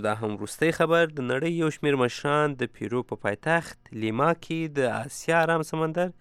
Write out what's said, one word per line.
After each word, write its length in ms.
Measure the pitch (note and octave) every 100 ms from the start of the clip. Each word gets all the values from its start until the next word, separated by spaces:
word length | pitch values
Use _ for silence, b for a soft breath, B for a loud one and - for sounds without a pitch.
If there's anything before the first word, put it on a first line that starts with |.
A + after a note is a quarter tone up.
دا 120 | G#2
هم 160 | A2 A2
وروستی 380 | G2+ G#2 - D#3+
خبر، 320 | E3 D#3+ E3+ D#3+
د 140 | D3+
نړۍ 320 | B2 C3 E3 E3+
یو 80 | D#3+
شمیر 240 | - D3 C#3
مشران 520 | A#2+ - C#3+ D3 D3+
د 160 | B2+ B2
پیرو 260 | - G#2 B2
په 200 | - G#2
پایتخت 560 | G2+ G#2 D#3 E3 - - -
لیما 360 | A2+ A2 A2+ D#3
کې 280 | E3 - E3 D#3+ C#3
د 20 | B2
آسیا 480 | G#2+ C3+ - - E3
ارام 220 | E3 E3
سمندر 460 | D#3 D#3+ D#3+ D#3+ F3+ -